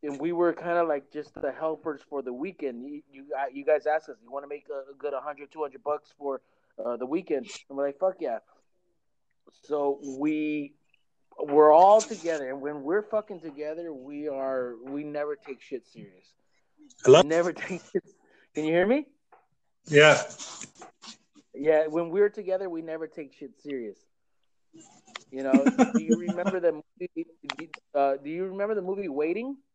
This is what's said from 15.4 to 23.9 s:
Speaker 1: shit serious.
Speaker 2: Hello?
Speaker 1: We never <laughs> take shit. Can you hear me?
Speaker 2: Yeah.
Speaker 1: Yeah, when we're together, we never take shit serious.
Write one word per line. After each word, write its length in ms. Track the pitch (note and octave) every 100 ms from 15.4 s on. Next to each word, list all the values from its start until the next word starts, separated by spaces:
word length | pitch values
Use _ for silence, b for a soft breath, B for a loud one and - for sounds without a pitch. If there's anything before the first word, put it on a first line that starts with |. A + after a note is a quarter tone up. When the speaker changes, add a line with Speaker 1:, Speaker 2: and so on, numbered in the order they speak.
| - C3
Speaker 1:
shit 240 | - B2+ _
serious. 380 | A2+ G#2 F#2 _ _ _ _ _ _ - - -
Speaker 2:
Hello? 160 | D3
Speaker 1:
We 80 | D3+
never 240 | D#3+ F3
<laughs> 100 | D#3+
take 180 | - F#3 -
shit. 100 | G3 - _ b b b
Can 120 | - D#3
you 80 |
hear 120 | E3+ F#3+
me? 220 | C4+ D4 _ _ - _ _ _ _ -
Speaker 2:
Yeah. 360 | D3 D3+ C#3+ - - - - - _ - _ - - _ _ _
Speaker 1:
Yeah, 340 | A#2+ D3+ D#3 D#3
when 220 | D#3 E3+
we're 200 | F3+ G#3
together, 400 | G#3 F#3 F#3 G3
we 120 | E3
never 260 | E3 D#3+ D#3+
take 260 | - C#3+
shit 180 | _ C#3 _
serious. 360 | C#3+ C3+ A2